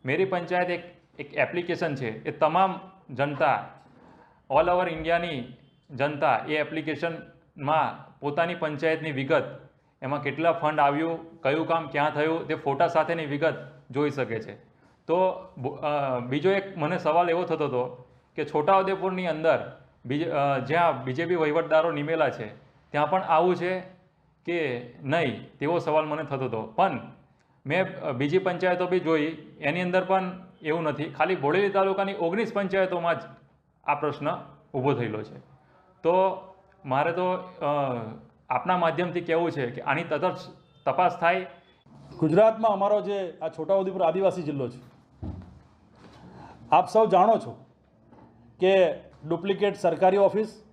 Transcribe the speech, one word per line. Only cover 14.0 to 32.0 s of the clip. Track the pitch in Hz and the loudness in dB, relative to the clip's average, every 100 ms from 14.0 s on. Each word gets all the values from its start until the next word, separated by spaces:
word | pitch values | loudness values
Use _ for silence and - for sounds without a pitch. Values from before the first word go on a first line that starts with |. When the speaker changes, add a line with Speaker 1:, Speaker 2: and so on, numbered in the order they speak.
| 147 | 0
Speaker 1:
શકે | 139 117 113 | 0 -4 -4
છે. | 110 104 _ _ _ _ - | -8 -16 _ _ _ _ -2
તો | 170 185 - - - | 2 2 0 -12 -8
બો-, | 131 147 | -8 -4
અ, | 151 147 139 123 | -2 -2 -2 -2
બીજો | 120 143 180 | -2 0 2
એક | 196 190 170 | 0 -2 -4
મને | 151 180 | -2 0
સવાલ | 156 160 175 | 2 4 4
એવો | 165 | 0
થતો | 170 160 143 | 0 0 0
હતો | 123 127 - - _ _ - | 0 -2 -8 -20 _ _ -8
કે | |
છોટાઉદેપુરની | 147 151 147 190 190 190 190 185 180 | -2 0 4 4 4 -2 -2 -2 -4
અંદર | 156 160 127 110 - _ _ 120 | 0 2 2 0 -14 _ _ -6
બીજ-, | 143 165 | -4 -2
અ, | 147 139 135 | 0 2 0
જ્યાં | 120 165 170 131 | 0 2 2 2
બી | 127 | -4
જે | 127 165 | -4 0
પી | |
વહીવટદારો | 180 156 156 160 156 165 | 2 2 2 2 2 2
નિમેલા | 151 147 160 143 | -2 -2 0 0
છે, | - 107 - _ _ _ | 0 -12 -12 _ _ _
ત્યાં | 147 147 | -2 2
પણ | 190 | 0
આવું | 190 160 180 175 | 4 4 4 2
છે | 175 185 185 - _ _ _ _ | -2 -4 -8 -20 _ _ _ _
કે | - 170 147 120 120 - | -4 -2 -2 -4 -8 -12
નહીં, | 139 165 143 107 - - | -2 0 0 -4 -12 -6
તેવો | 143 170 | 0 0
સવાલ | 160 156 | 2 2
મને | 156 151 | 2 -4
થતો | 139 135 | -4 -4
હતો. | 127 110 | -2 -4
પણ | 113 - 185 131 - - _ _ _ _ 135 | -4 0 0 0 -10 -20 _ _ _ _ -4
મેં, | 165 190 - | -2 -2 -4
અ, | 151 | -6
બીજી | 123 143 180 | -2 0 2
પંચાયતો | 185 175 185 180 180 | 0 0 0 2 2
બી | 180 | 0
જોઈ, | 160 160 151 160 - - | 2 2 0 -4 -16 -4
એની | 143 170 | -2 -2
અંદર | 180 185 | 0 0
પણ | 185 190 185 185 - _ | 2 0 0 -8 -18 _
એવું | 156 165 | -4 -2
નથી. | 156 131 | -2 -4
ખાલી | 151 - 156 180 | -6 0 0 2
બોડેલી | 139 180 202 | 2 2 2
તાલુકાની | 190 196 190 | 2 2 0